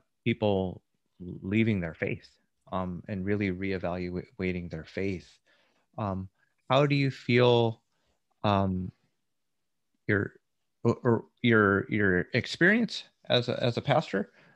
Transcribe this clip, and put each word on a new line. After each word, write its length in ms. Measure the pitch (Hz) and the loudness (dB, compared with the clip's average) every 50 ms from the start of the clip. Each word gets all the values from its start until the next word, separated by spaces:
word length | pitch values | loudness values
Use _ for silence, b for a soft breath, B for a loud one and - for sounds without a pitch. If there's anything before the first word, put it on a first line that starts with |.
| _ _ _ _ - | _ _ _ _ -2
people 580 | 117 113 - 107 104 101 95 95 90 90 - _ _ _ _ _ _ _ - | -2 -2 0 0 0 2 0 -2 -4 -6 -10 _ _ _ _ _ _ _ -16
leaving 600 | 90 90 - 92 95 95 101 110 110 113 107 95 | -14 -14 -12 -10 -6 -2 0 2 2 2 0 -2
their 140 | 85 80 78 | -4 -6 -6
faith, 340 | - 101 - - 90 - - _ _ _ _ _ _ _ - | -6 -6 -6 -6 -8 -12 -20 _ _ _ _ _ _ _ -8
um, 320 | - 92 92 92 87 85 - - | -6 -6 -6 -6 -8 -10 -10 -10
and 160 | 107 92 92 | -8 -6 -4
really 260 | 101 104 101 104 95 | -2 -2 -2 0 -2
reevaluating 1200 | 90 90 98 95 95 90 90 87 87 92 90 90 90 90 - - _ - 92 92 90 90 87 85 | -2 -4 -4 -4 -4 -4 -4 -6 -6 -6 -6 -6 -6 -8 -10 -10 _ -6 -4 -4 -4 -4 -8 -8
their 140 | 82 80 - | -10 -12 -12
faith. 420 | - - 95 95 98 92 87 - - _ _ _ _ _ _ _ _ _ _ _ _ - | -10 -8 -6 -6 -4 -6 -8 -10 -16 _ _ _ _ _ _ _ _ _ _ _ _ -10
Um, 320 | - 110 98 95 95 95 - _ _ _ _ _ _ _ - | -8 -6 -4 -4 -6 -8 -12 _ _ _ _ _ _ _ 2
how 160 | 127 139 147 | 2 4 4
do 80 | 139 143 | 4 2
you 160 | 143 139 135 | 2 0 0
feel, 720 | - - - - 120 120 123 123 120 117 117 113 113 _ _ _ _ _ _ _ _ _ _ _ _ _ - | -2 -4 -2 2 4 6 6 6 6 4 4 2 -2 _ _ _ _ _ _ _ _ _ _ _ _ _ 0
um, 480 | 107 101 98 98 95 92 92 90 104 - _ _ _ _ _ _ _ _ _ _ _ _ _ _ _ _ _ _ _ _ _ _ | 2 2 2 2 0 -2 -4 -6 -8 -12 _ _ _ _ _ _ _ _ _ _ _ _ _ _ _ _ _ _ _ _ _ _
your, 280 | - 104 101 - - - _ _ _ _ _ _ _ _ _ - | 0 0 0 0 -4 -8 _ _ _ _ _ _ _ _ _ -2
or, 140 | 117 - - - | -2 0 0 2
or 220 | 123 113 104 - _ _ _ | 0 0 0 -2 _ _ _
your, 460 | - 120 113 107 104 98 101 98 - - | 2 4 4 6 6 6 4 2 0 -2
your 380 | - 104 104 95 90 90 87 - - | -2 0 2 2 2 2 0 0 -2
experience 720 | 120 - - - - 165 185 214 247 233 - - - - - _ _ _ - | -4 -4 -4 -2 2 2 4 4 2 0 -2 -6 -10 -14 -16 _ _ _ -2
as 180 | 127 123 120 120 | 0 0 0 -2
a, 140 | - - 123 | -4 -2 -2
as 160 | 123 120 120 | -2 -2 -2
a 40 | - | 0
pastor, 500 | 143 131 156 - - - 196 214 - b b b b b | 0 0 0 0 -2 -4 -4 -4 -6 b b b b b